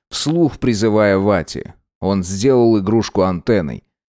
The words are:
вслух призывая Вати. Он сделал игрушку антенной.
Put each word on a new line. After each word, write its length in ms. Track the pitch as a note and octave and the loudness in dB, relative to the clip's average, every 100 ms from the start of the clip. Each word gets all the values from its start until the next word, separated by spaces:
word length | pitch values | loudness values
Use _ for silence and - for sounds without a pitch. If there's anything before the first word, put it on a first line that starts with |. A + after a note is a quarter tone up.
| _ | _
вслух 480 | - D3 E3+ D#3 - | -8 -2 0 0 0
призывая 600 | B2 G#2+ A2 G#2+ G#2 F#2+ | -2 0 0 2 2 2
Вати. 560 | G2+ F#2+ D2 - - - _ _ | 2 0 -2 -10 -14 -20 _ _
Он 220 | F#2 G2 | -4 -2
сделал 560 | F2+ G2 B2+ B2+ A#2 A2 | -4 -2 2 4 4 2
игрушку 440 | F#2+ A2+ G#2 G2+ | 2 0 0 -2
антенной. 600 | F#2 F2+ - G#2+ D2+ A1+ - _ _ | -2 -2 -2 -2 -2 -10 -16 _ _